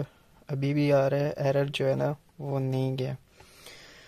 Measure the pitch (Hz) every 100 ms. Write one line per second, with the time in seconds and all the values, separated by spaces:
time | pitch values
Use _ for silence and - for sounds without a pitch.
0 | 143 - _ - - 139 139 147 147 139
1 | 139 139 147 - 139 139 139 - 135 135
2 | 139 147 _ - 143 139 131 131 131 131
3 | 131 131 - - - - - - - -